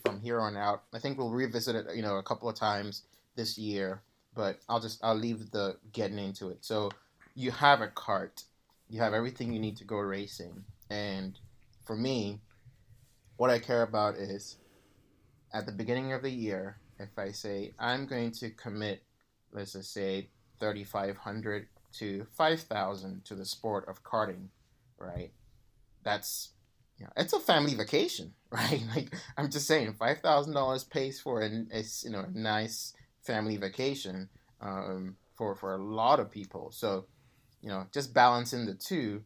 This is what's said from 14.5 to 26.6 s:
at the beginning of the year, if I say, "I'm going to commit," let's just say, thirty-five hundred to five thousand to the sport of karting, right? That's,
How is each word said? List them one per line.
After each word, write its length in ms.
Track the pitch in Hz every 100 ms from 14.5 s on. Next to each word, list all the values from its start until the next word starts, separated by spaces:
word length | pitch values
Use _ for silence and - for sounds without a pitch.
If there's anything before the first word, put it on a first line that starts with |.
| - - - _ _ _ _ _ _ _
at 140 | 107 98
the 60 |
beginning 400 | 104 113 123 131
of 100 | 131
the 80 | 135
year, 480 | 127 107 95 98 107 - -
if 180 | 101 -
I 140 | 98
say, 420 | - 104 98 107 -
"I'm 260 | 117 127 139
going 240 | 127 117
to 180 | 113 117
commit," 520 | 110 117 104 107 98 _ _ _ _ _
let's 200 | 104 98
just 200 | 98 95
say, 360 | 104 98 95 95 _ _ -
thirty-five 560 | 107 104 98 104 98 98
hundred 500 | 104 107 107 104 - _ _
to 320 | - 107 98 117
five 280 | - 160 160
thousand 640 | - 104 98 101 95 95
to 100 | -
the 100 | 98
sport 440 | 98 - 113 101 -
of 160 | 95
karting, 420 | - 113 104 92 98 - _ _ _ _
right? 340 | 90 90 87 - - - - _ _ -
That's, 460 | - 104 - - - -